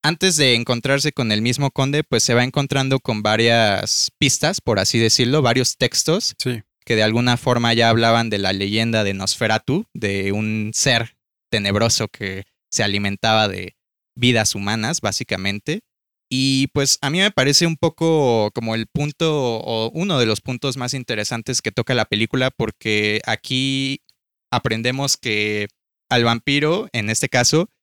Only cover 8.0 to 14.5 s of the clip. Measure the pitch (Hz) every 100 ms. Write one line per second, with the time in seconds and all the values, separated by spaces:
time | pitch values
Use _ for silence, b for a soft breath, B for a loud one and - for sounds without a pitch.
8 | 113 117 117 104 98 98 98 107 113 113
9 | 101 98 95 - 110 110 - 123 110 -
10 | 104 98 98 101 107 110 107 107 - 120
11 | 117 _ _ _ _ 110 101 101 117 -
12 | 110 - 98 95 95 _ _ - 104 101
13 | 101 98 113 110 107 95 92 _ _ _
14 | _ - 120 117 107